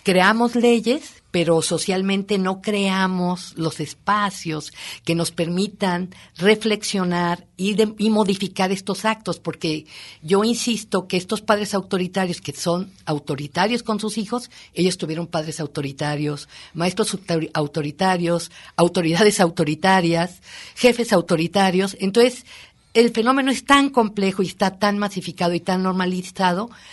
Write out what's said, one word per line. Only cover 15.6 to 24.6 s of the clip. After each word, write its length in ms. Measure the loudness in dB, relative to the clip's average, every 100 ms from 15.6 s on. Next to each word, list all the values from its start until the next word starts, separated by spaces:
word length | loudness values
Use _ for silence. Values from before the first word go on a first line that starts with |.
autoritarios, 880 | -8 -6 -8 -6 -6 -4 -4 -6 -12 -20 -16
maestros 380 | -4 -4 -2 -4
autor-, 360 | -4 -4 -4 -2
autoritarios, 1000 | -4 -4 -4 -6 -2 0 0 0 -2 -4 -14 -8 2
autoridades 640 | 2 2 0 4 4 6
autoritarias, 1000 | 2 2 -2 0 2 4 4 0 -2 -8 -20 -20 -18
jefes 380 | 2 2 4 2
autoritarios. 840 | 2 2 0 0 2 2 2 0 -2
Entonces, 460 | 0 4 4 2 -12 -20 -20 _ _
el 160 | 4 4
fenómeno 400 | 4 2 2 2
es 140 | 0 4
tan 240 | 4 6
complejo 520 | 2 0 0 0 0
y 40 | -4
está 320 | 0